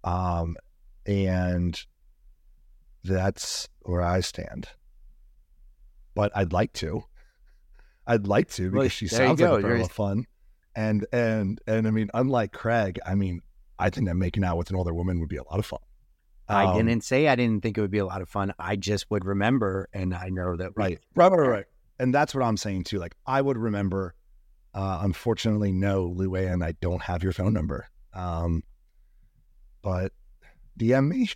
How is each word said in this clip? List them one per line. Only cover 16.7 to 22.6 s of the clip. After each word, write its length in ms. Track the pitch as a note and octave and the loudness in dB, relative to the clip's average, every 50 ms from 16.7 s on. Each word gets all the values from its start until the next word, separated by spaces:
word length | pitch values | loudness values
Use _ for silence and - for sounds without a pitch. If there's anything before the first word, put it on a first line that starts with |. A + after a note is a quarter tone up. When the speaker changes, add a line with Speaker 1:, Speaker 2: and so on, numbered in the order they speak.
| F#2 G#2+ | 4 4
Speaker 2:
didn't 260 | A2+ A2+ A#2 A2+ - | 2 2 2 0 0
say 240 | - C3 C3 D3+ D3+ | 0 2 4 4 4
I 80 | C3+ | 4
didn't 260 | A#2+ B2 A#2 A2+ G2+ | 4 2 2 2 0
think 160 | - A2+ G2+ A2 | 0 -2 0 0
it 40 | |
would 100 | G#2+ G2 | -2 0
be 60 | F#2+ G#2 | 0 0
a 80 | G2 | -2
lot 160 | F#2 F#2 G2 | -2 -4 -8
of 80 | F#2 - | -10 -6
fun. 240 | - G#2 G2 G2 G2 _ | -4 -2 -2 -2 -4 _
I 200 | E2 F2 G#2 G2+ | -6 -4 -4 -4
just 340 | F#2+ G2+ G#2 G2 - - | -2 -2 -2 -2 -2 -2
would 140 | G#2+ G#2 F#2 | -4 -2 -2
remember, 640 | F#2+ G2 G2 G2+ A2+ C3 C3+ A2 G2 F#2+ F#2+ F#2+ - - | -2 -2 0 2 2 2 2 0 0 -2 -4 -6 -6 -8
and 220 | F#2+ F#2 F#2 F#2 | -4 -4 -4 -4
I 140 | F2 F#2 F#2 | -4 -6 -6
know 260 | F#2 F#2 F2+ F#2 F2 | -6 -4 -4 -4 -4
that 220 | E2 F#2 F2+ - - | -4 -6 -8 -4 -2
we 60 | G#2 | -2
Speaker 1:
Right. 160 | F#2+ E2+ - _ _ _ | -2 -2 -6 _ _ _
Right, 160 | - E3+ F#3 | 6 6 6
right, 180 | F#3+ F3 D3+ C3 | 6 6 4 2
right. 160 | A#2 G#2 F#2+ _ _ _ _ _ _ _ | 2 0 -2 _ _ _ _ _ _ _
And 140 | B2+ B2+ B2+ | -2 2 2
that's 200 | C#3+ D3+ D3 - | 2 2 2 0
what 100 | C#3 B2+ | -2 0
I'm 140 | A#2+ A2 | 0 0
saying, 280 | G2+ | -2